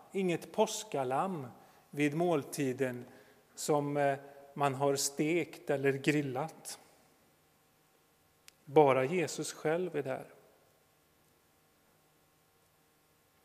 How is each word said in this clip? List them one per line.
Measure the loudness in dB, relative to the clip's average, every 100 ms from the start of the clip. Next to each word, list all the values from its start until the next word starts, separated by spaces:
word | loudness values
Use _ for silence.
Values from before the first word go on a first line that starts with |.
| -10
inget | -2 0 -2 -4
påskalamm | 0 0 -2 -6 -4 -2 -2 -2 -4 -10 -16 -20 -20 _
vid | 0 0
måltiden | 2 2 0 -2 -2 -2 0 -2 -4 -12 -20 -20 -20 _
som, | -6 0 0 2 2
eh, | 2 0 -6 -20 -14
man | -2 0
har | 2 2 2
stekt | 0 0 0 0 -2 -6 -4
eller | 0 2
grillat. | 2 2 2 0 -4 -8 -10 -16 -16 -18 -20 _ _ _ _ _ _ _ _ _ _ _ _ _ _ -20 -20
Bara | 2 6 8 6
Jesus | 2 0 -2 -4 -8
själv | -6 -2 -2 -4 -6
är |
där. | -6 -8 -10 -20 -20 _ _ _ _ _ _ _ _ _ _ _ _ _ _ _ _ _ _ _ _ _ _ _ _ _ _ _ _ _